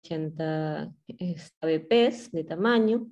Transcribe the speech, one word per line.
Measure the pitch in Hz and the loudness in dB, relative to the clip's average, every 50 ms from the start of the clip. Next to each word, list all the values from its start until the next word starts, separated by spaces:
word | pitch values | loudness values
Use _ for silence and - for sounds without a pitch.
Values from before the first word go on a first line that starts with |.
| _ | _
ochenta, | - 165 156 156 156 156 156 160 156 156 156 156 156 151 151 151 - - _ _ - | -6 -6 -4 -4 -6 -6 -4 -4 -2 -2 -2 -2 -2 -4 -4 -6 -10 -12 _ _ -18
este, | - - 180 180 170 156 - - _ _ | -10 -6 -6 -6 -6 -6 -10 -20 _ _
A | - | 0
B | 165 160 156 | 0 0 0
Ps | 156 - 226 233 233 269 - - - - | 2 4 4 6 6 4 2 -2 -12 -8
de | - 165 156 | -6 -6 -6
tamaño. | 156 165 165 202 233 240 233 220 220 226 247 233 226 | -4 -4 0 2 4 4 4 4 4 2 0 -2 -6